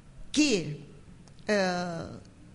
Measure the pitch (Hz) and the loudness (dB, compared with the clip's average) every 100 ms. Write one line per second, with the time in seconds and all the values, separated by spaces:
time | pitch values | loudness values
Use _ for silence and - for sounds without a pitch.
0 | - - - 269 302 202 147 147 147 - | -18 -16 -2 2 4 4 2 -6 -10 -18
1 | - - - - - 208 185 180 180 165 | -18 -20 -20 -8 0 2 2 0 -2 -6
2 | 175 - - - - | -8 -10 -16 -20 -20